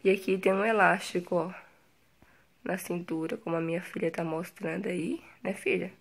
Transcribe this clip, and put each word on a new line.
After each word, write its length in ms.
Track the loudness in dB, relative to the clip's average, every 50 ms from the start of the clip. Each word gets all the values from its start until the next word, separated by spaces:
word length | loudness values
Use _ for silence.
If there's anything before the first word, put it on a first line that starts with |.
| 6
E 60 | 4
aqui 280 | 2 4 2 0 0 2
tem 140 | 4 4
um 120 | 4 4 4
elástico, 680 | 4 6 6 6 6 6 4 0 -4 -4 -4 -2 0 0
ó, 180 | 0 0 -2 -6 -12 -18 -20 _ _ _ _ _ _ _ _ _ _ -20 _ _ _ _ _ _ _
na 160 | -6 -4 -4 -4
cintura, 580 | -4 -6 -6 -6 -4 -4 -4 -4 -2 -4 -6
como 200 | -6 -4 -2 -2
a 40 | 0
minha 220 | 0 0 -2 -4
filha 300 | -4 -6 -6 -2 -2 -2
tá 100 | 0 -2
mostrando 640 | -2 -2 -2 -4 -6 -8 -10 -6 -4 -4 -4 -2 -2
aí, 340 | -2 -2 -2 -2 -2 -4 -6 -8 -18 -20 -6
né, 100 | -6 -6
filha? 400 | -6 -2 -2 0 0 0 -2 -6 -10 _